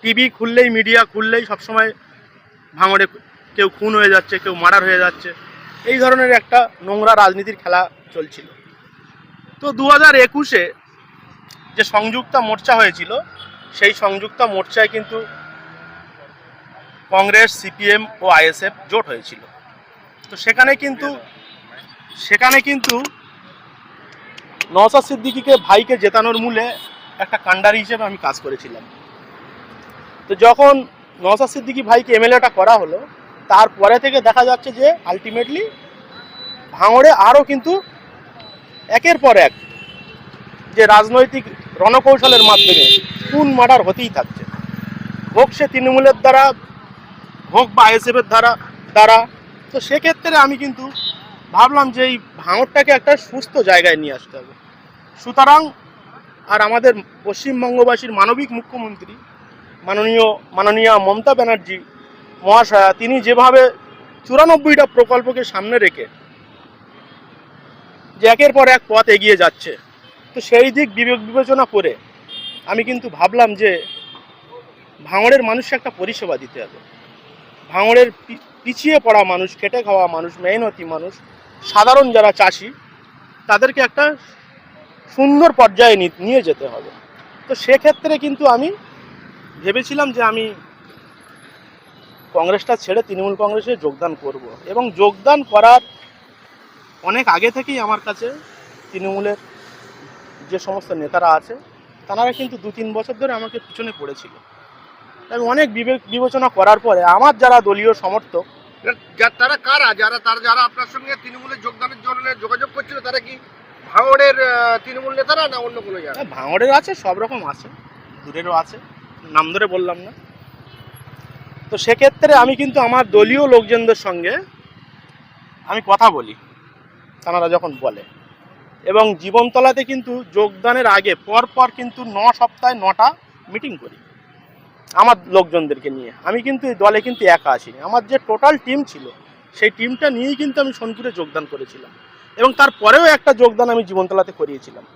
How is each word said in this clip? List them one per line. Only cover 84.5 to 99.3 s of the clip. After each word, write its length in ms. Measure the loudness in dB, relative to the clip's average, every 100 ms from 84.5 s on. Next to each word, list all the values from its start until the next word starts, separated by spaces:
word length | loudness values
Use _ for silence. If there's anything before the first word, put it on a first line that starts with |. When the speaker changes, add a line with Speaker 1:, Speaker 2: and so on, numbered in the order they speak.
| _ _ _ _ _ _ -2
Speaker 1:
সুন্দর 320 | 0 4 2 4
পর্যায়ে 360 | 2 4 4 4
নি-, 180 | -2 -6 -2
নিয়ে 140 | -2 -2
যেতে 180 | -6 -8
হবে। 180 | -14 -18 -20 _ _ -20 -20 -12
তো 60 | -10
সেক্ষেত্রে 500 | 0 2 2 -2 -4 -6
কিন্তু 200 | -6 -2 0 0
আমি 120 | -4 -10 -20 -20 -20 -20 -20 -20 -20 -10
ভেবেছিলাম 440 | -6 -6 -6 -6 -4 -2
যে 60 | -4
আমি 140 | -4 -10 -14 -20 _ _ _ _ _ _ _ _ _ _ _ _ _ _ _ _ -6
কংগ্রেসটা 380 | -2 -4 -4 -6
ছেড়ে 160 | -4 -6 -4
তৃণমূল 260 | -8 -8 -4
কংগ্রেসে 300 | -4 -4 -6 -6
যোগদান 280 | -6 -8 -10 -10
করব, 200 | -12 -14 -20 -20 -8
এবং 120 | -6 -6 -2
যোগদান 380 | -2 0 0 0 2
করার 300 | 4 6 6 2 _ _ _ _ _ _ _ _ _ _ _ -8
অনেক 160 | -4 -2 0
আগে 140 | -2 -4
থেকেই 220 | -10 -8 -6
আমার 140 | -6 -8
কাছে 200 | -12 -14 -14 -20 -20 -20 -20 _
তৃণমূলের 480 | -12 -10 -8 -8